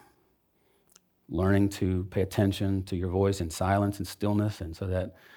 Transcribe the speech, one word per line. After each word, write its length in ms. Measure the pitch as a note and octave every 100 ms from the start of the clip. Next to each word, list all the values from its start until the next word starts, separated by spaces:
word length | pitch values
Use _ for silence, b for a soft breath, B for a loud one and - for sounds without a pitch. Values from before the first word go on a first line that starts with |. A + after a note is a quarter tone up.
| B B B B _ _ _ _ _ - _ _ -
learning 420 | E2 F#2 G2 G2+
to 340 | - F#2+ F#2 F#2+
pay 100 | -
attention 640 | F#2+ - G2 F#2+ G2 G2
to 120 | F#2+ F#2
your 120 | F2+
voice 320 | F2+ G2 G2
in 100 | E2+
silence 480 | - F#2 G2 G2+ G2
and 80 | F#2
stillness, 540 | - G2+ G#2 G#2 -
and 160 | E2 D#2+
so 100 | F#2+
that, 260 | F#2 F2+ - B